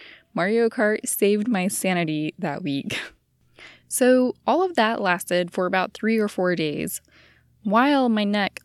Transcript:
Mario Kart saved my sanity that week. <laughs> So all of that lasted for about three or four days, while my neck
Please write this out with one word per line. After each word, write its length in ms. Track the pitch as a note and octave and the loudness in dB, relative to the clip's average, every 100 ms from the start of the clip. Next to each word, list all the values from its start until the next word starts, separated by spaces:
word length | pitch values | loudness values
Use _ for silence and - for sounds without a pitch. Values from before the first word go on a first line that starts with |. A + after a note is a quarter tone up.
| - - _ | -20 -20 _
Mario 340 | - F3+ A3+ A3+ | -4 0 2 0
Kart 380 | A#3 G#3+ G#3+ - | 2 0 0 -4
saved 400 | - G3+ G#3 G#3+ | 0 2 2 0
my 220 | G#3 F3+ | 0 -2
sanity 640 | - F#3 F3+ E3 D3+ D#3 - | -2 0 0 0 -2 -4 -6
that 240 | F#3 C#3+ | -6 -6
week. 360 | F3+ C#3 - - | -4 -4 -4 -8
<laughs> 40 | - - _ _ _ - - - _ | -10 -16 _ _ _ -20 -20 -20 _
So 480 | - B3 B3+ B3+ - | 0 4 4 2 -2
all 200 | - C#4+ | 0 0
of 100 | F#4 | 2
that 260 | E4 A3 A3+ | 2 0 0
lasted 520 | G3 F3 - F3+ F3 | 0 -2 0 -2 -2
for 140 | - F3+ | -2 0
about 280 | F#3+ F#3 | 0 -2
three 240 | - G#3+ A3+ | -2 0 0
or 80 | G#3 | 0
four 300 | - F3+ E3+ | 0 0 0
days, 440 | D#3 D3 F#3 - - _ _ _ _ _ | -2 -4 -6 -8 -14 _ _ _ _ _
while 460 | - G#3+ C#4 C#4+ B3+ | 0 2 4 4 2
my 160 | G#3+ | 2
neck 360 | G#3 G#3 G3 - | 0 0 -2 -4